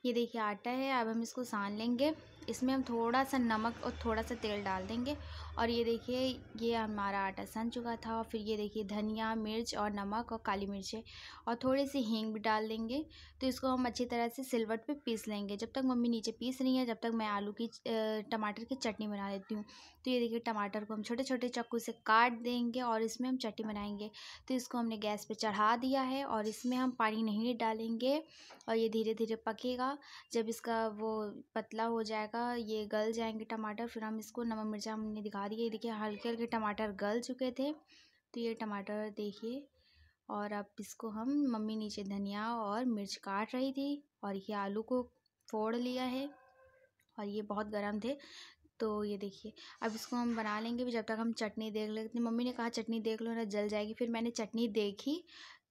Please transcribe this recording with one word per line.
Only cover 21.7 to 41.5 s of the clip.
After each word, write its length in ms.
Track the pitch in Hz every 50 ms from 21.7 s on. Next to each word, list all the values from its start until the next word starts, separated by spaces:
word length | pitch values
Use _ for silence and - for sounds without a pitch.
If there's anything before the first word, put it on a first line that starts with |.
| 247 233
से 140 | 226 -
काट 400 | 226 - _ - 220 226 240 247
देंगे 480 | 240 226 233 247 247 247 240 233 226 254
और 220 | 254 240 226 220
इसमें 260 | 226 226 226 - 247 254
हम 80 | 262
चटनी 300 | 254 - 220 208 - 214
बनाएंगे। 440 | 214 208 208 202 208 202 202 208 220 - - - - - - - -
तो 60 | 262
इसको 240 | 254 247 - - 240
हमने 200 | 233 226 226 214
गैस 260 | 214 208 208 208 -
पे 100 | - 220
चढ़ा 420 | - 226 214 196 208 214 214 233
दिया 260 | 233 247 262 269 269
है 220 | 262 254 262 269 277
और 220 | - - 220 208
इसमें 300 | 220 208 - - 247 254
हम 140 | 254 262 254
पानी 320 | 247 - 226 214 214 220
नहीं 340 | 226 220 208 208 226 247 247
डालेंगे 680 | 233 233 220 220 220 226 226 226 220 247 262 277 311 320 - - - - - - - - -
और 80 | 226
ये 120 | 226 226 220
धीरे 260 | 214 226 220 220 220
धीरे 220 | 220 226 220 220
पकेगा। 640 | 220 - 226 220 220 - 254 254 247 254 262 285 285 - - - - - _
जब 160 | - 233 220 220
इसका 400 | 226 - - 233 226 226 226 220
वो 460 | 208 208 220 220 220 220 214 208 - - - _ _
पतला 300 | 226 214 - 226 220 226
हो 180 | 233 233 226
जाएगा, 520 | 226 214 220 214 214 208 - 233 240 240 240
ये 320 | 240 226 208 220 214 214
गल 260 | 208 220 214 214 226
जाएंगे 320 | 226 226 226 220 220 220 220
टमाटर, 420 | 220 226 220 220 214 208 220 233
फिर 180 | 233 - 226 220
हम 140 | 220 220 220
इसको 240 | 214 - - 240
नमक 240 | 240 233 220 220 214
मिर्चा 260 | 214 214 208 208 220
हमने 300 | 220 220 214 214 214 214
दिखा 260 | 202 208 208 196 202 202
दिया। 160 | 220 220 233
ये 60 | 226
देखिए, 200 | 214 220 233 233
हल्के 380 | 220 208 214 214 208 202 - 233
हल्के 180 | 233 226 233
टमाटर 460 | 233 - 226 214 208 208 202 220 208
गल 280 | 196 190 202 202 214 240
चुके 300 | 240 - 247 247 262 254
थे। 220 | 247 - 262 294 302 302 - _ - - - _ _ _ _ _ -
तो 60 | 240
ये 140 | 233 226 226
टमाटर 560 | 226 226 214 208 202 196 202 208 214 214 214 208
देखिए, 500 | 214 208 208 202 - - 226 247 285 285 _ _ _ _ _ _ _ - - _ _ _ -
और 220 | 214 208 208 208
अब 180 | 208 208 202 202 _ -
इसको 280 | 202 - - - - 226
हम, 380 | 208 214 226 262 285 294 285 262